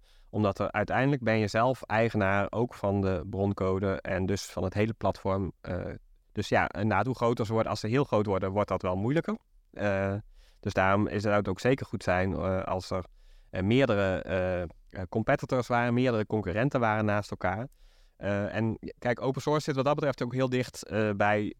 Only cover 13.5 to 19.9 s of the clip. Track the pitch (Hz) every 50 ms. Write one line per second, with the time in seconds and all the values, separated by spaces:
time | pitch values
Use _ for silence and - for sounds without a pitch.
13.5 | - 95 92 101 117 131 139 123 107 101 98 95 92 - - - 90 92 92 92
14.5 | 90 87 90 82 - - - - - 98 92 - - 110 107 - 139 - - -
15.5 | 135 127 120 - 123 120 120 123 117 120 127 127 117 107 104 - 110 110 98 92
16.5 | 87 107 127 143 - 131 117 110 107 110 107 107 104 104 101 - 101 - - 92
17.5 | 92 107 123 - - _ - - _ _ - _ _ - - 98 101 101 104 -
18.5 | - 107 113 113 - - - - - _ - 120 120 - - 139 135 139 - 147
19.5 | 151 151 - - 139 135 127 143